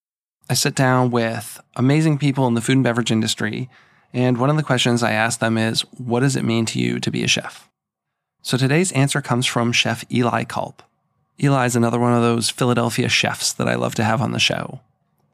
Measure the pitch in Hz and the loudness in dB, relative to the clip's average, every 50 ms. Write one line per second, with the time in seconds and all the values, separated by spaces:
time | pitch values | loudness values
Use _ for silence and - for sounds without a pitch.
0 | _ _ _ _ _ _ _ _ _ - 131 - - 147 - - 135 127 127 127 | _ _ _ _ _ _ _ _ _ -4 -2 0 0 0 0 2 2 4 4 4
1 | 127 123 120 120 113 113 113 107 107 - - - - _ _ - 123 131 143 156 | 2 2 2 0 0 0 -2 -6 -8 -12 -16 -20 -20 _ _ 0 2 4 4 4
2 | 156 160 147 139 151 143 131 139 131 120 117 117 113 - 131 135 127 123 113 123 | 4 2 2 2 0 0 2 2 2 2 2 0 0 2 2 2 2 2 2 0
3 | 113 - 113 110 113 110 - - 107 104 113 120 127 - - - _ _ _ _ | 0 0 0 0 0 0 -2 -4 -4 -4 -4 -6 -8 -10 -12 -20 _ _ _ _
4 | _ _ - 123 127 127 123 117 127 139 151 156 147 - 131 120 - 123 120 117 | _ _ -2 0 0 2 2 2 2 2 2 0 0 0 0 0 2 2 2 2
5 | 117 110 110 107 113 117 117 - 113 113 113 113 113 113 113 - - - - - | 2 0 0 0 0 0 0 -2 -2 0 0 0 0 0 -2 -2 -6 -6 -12 -12
6 | 127 120 117 120 135 139 131 113 - 113 117 117 113 110 - 123 123 120 120 120 | -6 -2 0 2 2 2 2 0 0 0 0 0 0 -2 -2 -2 -2 -2 -2 -2
7 | - 117 - 120 117 - - - - - - - - _ _ _ _ _ _ _ | -4 -4 -4 -2 -2 0 -2 -2 -4 -8 -14 -18 -20 _ _ _ _ _ _ _
8 | _ _ _ _ _ _ _ _ - - 131 120 135 131 143 165 190 185 - 135 | _ _ _ _ _ _ _ _ -6 -4 -2 0 0 2 2 2 0 0 2 2
9 | 139 139 - 143 - - 120 120 127 - - 123 117 120 117 - - 113 113 113 | 0 2 0 -4 -2 -2 -2 0 0 0 0 0 0 0 0 0 0 0 -2 -6
10 | - - - 120 123 117 113 113 113 113 - - - - - - - _ _ _ | -6 -2 0 0 0 2 0 -2 -4 -4 -6 -8 -8 -8 -12 -18 -20 _ _ _
11 | _ _ _ _ _ _ _ - 143 143 139 135 123 123 120 120 117 117 120 120 | _ _ _ _ _ _ _ -2 0 2 2 2 2 2 2 2 2 2 2 2
12 | 120 120 120 117 117 117 117 117 110 - - - 131 123 120 120 117 117 - 123 | 2 2 4 4 4 2 2 0 -2 -4 -2 -2 0 0 2 2 0 0 0 -2
13 | 123 117 - - - 113 117 - - - - - - - - - 62 - - - | -2 0 0 0 0 -2 -2 -4 -4 -6 -4 -2 -2 -2 -2 -2 -2 -4 -2 -2
14 | 110 110 110 - 110 117 120 117 - - - 50 50 - - - - _ _ _ | 0 0 0 0 -2 -2 -2 -2 -2 -2 -2 -4 -6 -10 -14 -16 -20 _ _ _
15 | _ _ _ _ _ _ | _ _ _ _ _ _